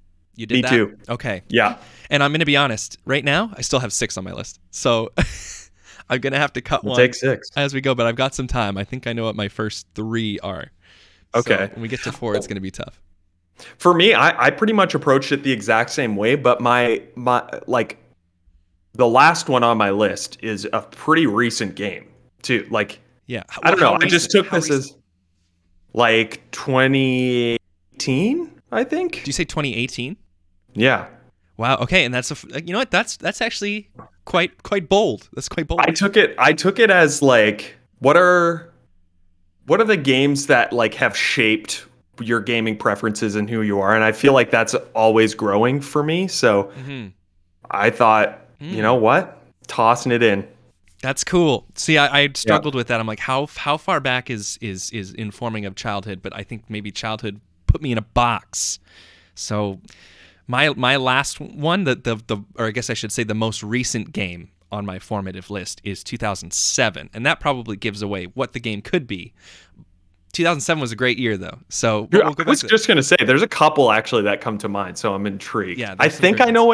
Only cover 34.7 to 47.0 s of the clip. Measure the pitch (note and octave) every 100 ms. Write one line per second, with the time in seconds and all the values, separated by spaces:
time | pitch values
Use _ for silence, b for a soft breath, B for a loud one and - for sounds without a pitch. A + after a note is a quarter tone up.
34.7 | G3+ E3+ G3 G#3 G#2+ - - - - D#3
35.7 | E3+ D3+ E3 G3 G#3 F#3+ - C3 D#3+ F#3
36.7 | G3 A3 F#3 D#3 C#3 C#3 A#2+ G#2+ G#2 -
37.7 | - _ - B2+ D#3+ F3+ F3+ E3+ E3 -
38.7 | _ _ _ _ _ _ _ _ _ -
39.7 | F3+ A3 G3+ C3+ B2+ C#3 C#3+ C#3+ B2+ A#2
40.7 | A#2+ A2 - B2 - - - A2 A2 -
41.7 | - - _ _ - A2+ A#2 G2+ A#2 A2+
42.7 | G#2+ A#2 G2+ A2+ G#2 A2 G#2 G#2 A#2 G#2+
43.7 | G2+ F#2+ A2 A2 A2 C3+ C3+ A#2 A#2 A2+
44.7 | - - - A2 A2 A2 G#2+ G#2 G2+ A#2
45.7 | C#3 C#3 D3+ D3 E3 F#3+ - A#2+ G2+ G2
46.7 | C3+ C3 C#3